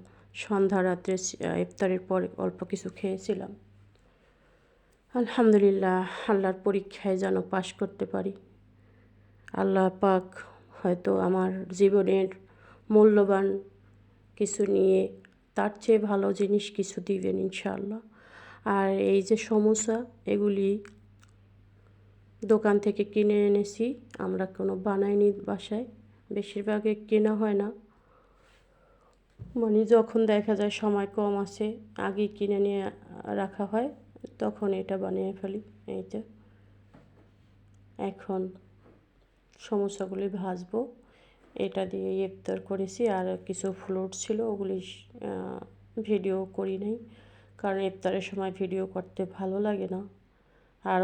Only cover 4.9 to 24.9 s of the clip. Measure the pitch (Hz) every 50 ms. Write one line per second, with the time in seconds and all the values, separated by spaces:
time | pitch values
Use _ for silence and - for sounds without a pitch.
4.9 | _ _ _ _ - 247 240 208 - - 233 220 214 202 202 202 196 190 190 185
5.9 | 185 185 185 180 - - - - 214 196 190 190 185 190 - 202 196 196 196 -
6.9 | - - - 202 190 185 196 190 190 185 180 185 - 190 180 - - - 208 190
7.9 | - - 202 180 - 190 185 196 196 - - - - _ _ _ _ _ _ _
8.9 | _ _ _ _ _ _ _ _ _ _ - - - 190 196 196 190 190 185 185
9.9 | 185 185 - 196 190 185 185 185 - - - - - - - - - - - 185
10.9 | 180 180 - 196 196 190 185 180 185 185 185 185 185 190 190 180 180 180 202 196
11.9 | 196 202 185 185 190 190 190 185 - - - - - - - - - - _ -
12.9 | 214 214 214 220 208 208 202 196 196 190 196 196 190 196 - - - - - -
13.9 | - - - _ _ _ _ _ _ - 208 196 - - 208 202 202 190 190 190
14.9 | 190 185 190 196 190 190 - - _ _ _ _ - 208 202 208 208 - - -
15.9 | 226 214 208 202 202 196 196 196 190 190 202 190 202 208 202 - - - 190 -
16.9 | - 202 180 - 196 185 185 190 190 190 190 190 190 - - 196 190 196 196 202
17.9 | 214 226 - - - - - - - - - - - - - - 202 196 196 190
18.9 | 196 196 202 196 196 196 185 - 226 214 - - 226 214 208 214 220 220 - 226
19.9 | 220 233 247 247 - - - 196 202 202 208 208 202 196 196 196 202 214 208 -
20.9 | - - - - - - - _ - _ - _ _ - - - _ - - -
21.9 | - _ - - - - _ _ _ - - 196 220 214 214 208 202 202 208 208
22.9 | 202 - 202 202 - 214 208 208 208 208 202 202 202 202 202 - - - 226 247
23.9 | 294 - - - - - 190 185 185 185 190 185 185 - 190 196 190 185 - 208